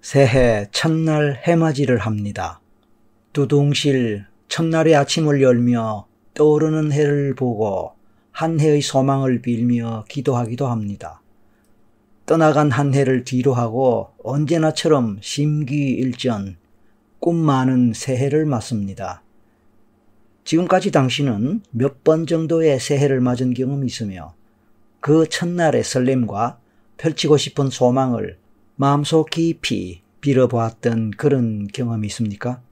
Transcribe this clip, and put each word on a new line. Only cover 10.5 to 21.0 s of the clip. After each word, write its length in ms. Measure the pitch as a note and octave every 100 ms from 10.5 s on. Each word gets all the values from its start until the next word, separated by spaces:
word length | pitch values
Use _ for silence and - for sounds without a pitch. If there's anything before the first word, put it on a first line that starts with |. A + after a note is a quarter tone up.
| A#2+ C#3
합니다. 540 | A#2 G2+ G2+ D#2+ D#2 _ _ _ _ _ _ _ _ _ _ -
떠나간 460 | E3 D#3 D3 D3
한 240 | B2 C#3+ C#3
해를 280 | C3+ C3
뒤로하고 880 | B2 B2+ C3 B2 A#2+ A2+ C3 A2+ - _
언제나처럼 960 | G#2 C#3 D3+ E3 D#3 D#3 E3 D3+ A#2 G2+
심기일전, 1400 | - - D3 D3+ D3 D3 C#3 A2+ B2+ A#2+ B2+ A2 G2 F2 _ _ _ _ _ _
꿈 160 | - E3+
많은 580 | D#3 C3+ C3 B2+ B2
새해를 520 | G#2+ - B2+ C#3 D3 D#3
맞습니다. 760 | B2+ - A2+ G2 F#2+ F#2+ D#2+ _ _ _ _ _ _ _ _ _ _ _ _
지금까지 480 | - D#3+ F3+ F#3 F#3+
당신은 680 | D3+